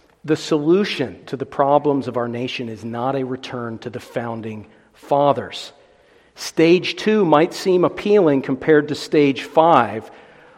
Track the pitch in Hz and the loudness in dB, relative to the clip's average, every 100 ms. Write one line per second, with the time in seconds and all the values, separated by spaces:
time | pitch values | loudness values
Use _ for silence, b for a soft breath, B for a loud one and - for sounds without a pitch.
0 | b b 143 151 - 156 151 185 208 - | b b -4 -4 -2 -2 2 2 0 -4
1 | 120 - - 127 - - 139 143 143 139 | -8 -10 -12 -10 -6 -2 2 2 2 -2
2 | 127 120 120 117 123 - 117 107 117 117 | -2 -6 -4 -6 -6 -8 -10 -10 -10 -6
3 | 127 135 127 127 - 127 117 113 120 110 | -4 -4 -6 -8 -10 -10 -10 -10 -12 -14
4 | - 127 120 113 110 107 101 b b _ | -10 -8 -8 -10 -10 -14 -16 b b _
5 | - 143 143 127 - - - - b b | -2 2 2 0 -4 -12 -16 -20 b b
6 | b b b - - - 165 180 - - | b b b -16 -6 2 4 4 2 -4
7 | 214 214 175 147 170 - 196 180 151 - | 0 2 4 4 2 -2 0 2 2 -2
8 | 208 208 165 139 127 131 - 151 147 139 | 2 4 4 2 -2 -4 2 2 2 -6
9 | - 160 143 131 - 160 165 151 110 110 | -2 2 2 0 -2 2 6 6 2 -4
10 | - b b b b | -12 b b b b